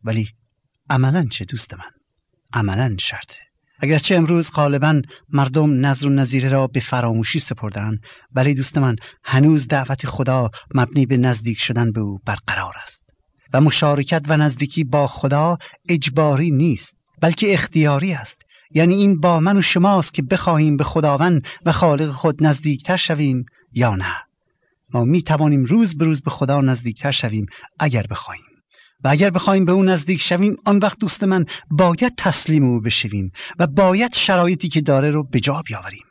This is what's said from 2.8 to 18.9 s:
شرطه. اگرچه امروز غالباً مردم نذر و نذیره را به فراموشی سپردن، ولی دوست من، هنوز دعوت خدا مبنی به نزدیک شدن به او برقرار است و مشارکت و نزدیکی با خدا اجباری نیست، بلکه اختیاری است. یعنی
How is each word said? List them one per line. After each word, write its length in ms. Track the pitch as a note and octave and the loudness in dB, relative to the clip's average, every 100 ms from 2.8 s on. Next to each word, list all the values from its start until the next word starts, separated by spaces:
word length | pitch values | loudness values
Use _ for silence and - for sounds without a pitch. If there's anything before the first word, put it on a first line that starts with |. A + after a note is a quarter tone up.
| C3 G2 | -2 -2
شرطه. 380 | - - - - _ _ _ _ | -8 -8 -16 -20 _ _ _ _
اگرچه 340 | C3+ D#3 - F#3 | -2 0 2 2
امروز 360 | D#3+ E3+ E3 | 2 0 0
غالباً 500 | - C#3+ C#3+ D3 D#3 B2+ - _ | 0 0 2 2 2 0 -12 _
مردم 560 | C#3+ C3+ C#3 D3+ C3+ C#3 | 0 0 2 2 2 0
نذر 220 | C3 C#3+ | 0 0
و 20 | |
نذیره 400 | C#3 C3 C3 C3 | 0 2 0 0
را 180 | C3+ C3 | 0 0
به 120 | B2+ | -4
فراموشی 600 | - B2+ A#2+ A2+ A2 - | -4 -2 0 -2 -2 -4
سپردن، 580 | - A2 G#2+ G2+ G#2 A2 - - _ | -4 -8 -8 -8 -6 -6 -10 -20 _
ولی 220 | B2 C3 | 0 0
دوست 240 | C#3 C3+ - | 0 -2 0
من، 180 | C3 A2+ - - | 0 0 -6 -20
هنوز 440 | - B2+ D3 D#3 B2 | -2 4 4 4 2
دعوت 380 | D3 B2 C3+ C3+ | -4 -2 -6 -6
خدا 440 | - B2+ C3 A#2 - - C3+ | -4 -2 0 -2 -6 -6 -2
مبنی 300 | B2 D3 B2+ | 0 2 2
به 120 | C3 | 2
نزدیک 420 | B2+ A#2 A2+ A2 | 2 0 -4 -4
شدن 320 | - A#2 A#2+ | -4 -2 0
به 100 | A2 | -2
او 180 | G#2 F#2+ - | -4 -6 -8
برقرار 480 | G2+ - - - - | -8 -6 -6 -8 -10
است 200 | - - _ _ _ _ _ | -18 -18 _ _ _ _ _
و 80 | C3 | 2
مشارکت 600 | D3+ - D3+ C#3+ C#3 D#3+ D3 | 2 2 0 0 0 -4 0
و 100 | D#3 | 0
نزدیکی 460 | D3+ B2 C#3+ - | 2 0 -4 -4
با 240 | C#3+ D3 C#3 | -2 0 0
خدا 500 | - C3+ C#3+ D#3+ E3+ - - - | -2 -2 0 0 -2 -8 -20 -4
اجباری 640 | E3+ C#3 C3 D3+ C3+ E3 | -2 0 0 2 2 2
نیست، 460 | C3+ E3 A#2 - - _ _ | 2 2 0 -6 -12 _ _
بلکه 320 | E3 E3+ G#3+ | -2 0 0
اختیاری 600 | F#3 C#3 D#3+ D3+ C#3+ F#3 | 0 0 2 2 2 -2
است. 280 | D#3 A2 - _ _ _ | -4 -8 -14 _ _ _
یعنی 240 | D#3 E3+ | 2 4